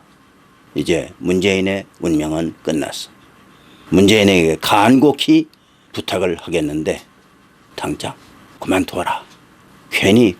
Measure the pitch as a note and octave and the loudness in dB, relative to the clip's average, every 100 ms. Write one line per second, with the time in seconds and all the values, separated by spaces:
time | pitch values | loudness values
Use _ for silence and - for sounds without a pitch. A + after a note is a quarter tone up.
0 | _ _ _ _ _ _ _ - D2 D#2+ | _ _ _ _ _ _ _ -6 -2 -4
1 | B1+ - E2+ F#2 G2 F#2+ F#2+ G2 - - | -6 -8 -4 -2 0 0 -2 -4 -10 -8
2 | F2+ D2+ D#2 D#2+ E2 - - - - - | -4 -2 -4 -4 -6 -8 -6 -6 -6 -12
3 | - _ _ _ _ _ _ _ - F2 | -16 _ _ _ _ _ _ _ 0 2
4 | G2 A2 G2+ F#2 D#2+ D#2 - G#2 A2 C3 | 4 4 4 4 2 0 0 2 4 6
5 | D3 C3+ - D#3+ D#3 _ _ _ _ - | 4 2 2 2 0 _ _ _ _ -12
6 | - F#2 F#2+ E2 - E2 D2+ D2+ F#2 E2 | -6 -4 -2 -4 -6 -4 -4 -4 -4 -6
7 | - _ _ _ _ _ _ - - - | -12 _ _ _ _ _ _ -12 -10 -8
8 | - - - - - - - - - - | -10 -14 -20 -20 -20 -12 -4 -2 -2 -6
9 | - - - - _ _ _ _ - - | -6 -8 -12 -20 _ _ _ _ -8 -2
10 | G2 A2+ A2 | 2 4 4